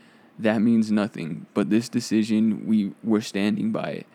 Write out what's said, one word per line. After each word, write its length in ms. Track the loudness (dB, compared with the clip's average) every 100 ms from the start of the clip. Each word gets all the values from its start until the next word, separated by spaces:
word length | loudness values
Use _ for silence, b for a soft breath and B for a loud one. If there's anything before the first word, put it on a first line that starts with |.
| b b b -4
That 240 | 0 2
means 300 | 4 4 2
nothing, 540 | 0 0 -4 -8 -10 -6
but 160 | -2 2
this 180 | 0 0
decision, 800 | -4 0 0 2 2 2 0 0
we, 240 | 0 0 -4
we're 200 | 0 0
standing 500 | 0 -2 0 0 -2
by 180 | -2 -4
it, 160 | -8 -12